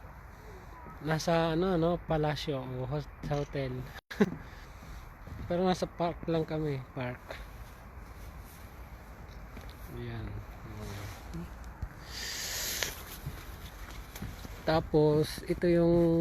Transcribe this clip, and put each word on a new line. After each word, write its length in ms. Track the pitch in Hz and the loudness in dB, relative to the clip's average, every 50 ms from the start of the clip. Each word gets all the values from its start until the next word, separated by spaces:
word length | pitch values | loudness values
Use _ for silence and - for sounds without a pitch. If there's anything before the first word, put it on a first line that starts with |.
| - - - - - - - - - - - - - - - - - - - - 143 | -10 -14 -14 -14 -14 -16 -16 -14 -14 -14 -14 -14 -14 -14 -14 -14 -14 -12 -10 -4 0
nasa 480 | 151 156 156 - 175 165 165 165 165 | 0 0 2 4 4 6 6 6 4
ano, 240 | 160 160 180 190 185 | 4 4 4 4 4
no, 240 | 165 160 170 175 160 - - | 6 6 4 4 2 2 2
palasyo 560 | 160 151 151 151 147 135 - 160 143 131 127 | 2 4 4 2 2 0 0 -2 -2 -2 -2
o 240 | 127 127 127 127 123 | -4 -4 -4 -2 -2
hos-, 320 | 147 151 139 - - - - 151 | -2 -2 -4 -6 -8 -6 -2 0
sa 80 | 147 | 0
hotel. 320 | 143 143 - - 143 135 131 127 127 127 - - - - - - | 0 0 -2 -2 -2 -2 -2 -2 -4 -6 -8 -10 -12 -12 0 4
<laughs> 80 | - 202 185 - - - - - - - - - - - - - - - - - - - - - - - | 4 6 6 4 0 -8 -10 -14 -14 -14 -14 -14 -14 -12 -12 -12 -12 -12 -14 -14 -14 -12 -10 -10 -6 -2
Pero 240 | - 175 175 190 185 | 2 4 6 6 6
nasa 160 | 180 - 180 | 6 4 2
park 400 | 170 - - 170 175 156 - - | -2 0 0 0 0 0 0 0
lang 240 | - 165 165 156 - | 2 2 2 2 2
kami, 320 | 160 156 156 151 139 131 127 - - | 0 0 2 0 0 -2 -4 -6 -4
park. 240 | 139 127 123 117 - - - - - - - - - - - - - - - - - - - - - - - - - - - - - - - - - - - - - - - - - - - - - - - - - - - - - - - 127 120 | -4 -2 -2 -4 -6 -8 -10 -10 -10 -10 -10 -12 -12 -12 -14 -14 -16 -16 -14 -14 -14 -14 -14 -14 -12 -12 -12 -12 -12 -12 -14 -14 -14 -14 -14 -14 -14 -14 -14 -14 -14 -14 -14 -14 -14 -14 -12 -12 -12 -12 -12 -12 -12 -12 -12 -12 -12 -10 -10 -8 -6
Ayan. 240 | 120 117 117 113 110 104 104 104 101 - - - - 117 107 107 107 104 101 101 101 - - - - - - 165 175 - - - - - - - - - - - - - - - - - - - - - - - - - - - - - - - - - - - - - - - - - - - - - - - - - - - - - - - - - - - - - - - - | -6 -4 -4 -4 -6 -6 -6 -8 -8 -10 -12 -12 -12 -10 -10 -8 -8 -8 -8 -8 -8 -8 -10 -10 -10 -8 -8 -8 -8 -8 -10 -10 -12 -12 -8 -6 -8 -8 -8 -10 -10 -8 -6 -6 -4 -4 -4 -4 -4 -4 -2 -2 -2 -2 0 0 0 0 -2 -4 -10 -10 -10 -8 -8 -8 -8 -8 -10 -10 -10 -10 -10 -12 -12 -12 -12 -12 -12 -12 -12 -12 -10 -8 -8 -8 -8 -8 -10 -10 -10 -2 2
Tapos, 800 | - 160 165 160 - - 151 151 151 151 156 151 - - - - | 4 4 4 4 6 6 8 8 8 8 6 6 4 0 -2 -2
ito 240 | - 175 - - 175 | -2 0 4 6 8
yung 280 | 170 170 170 170 170 170 170 165 165 165 | 8 8 10 10 10 10 8 8 8 8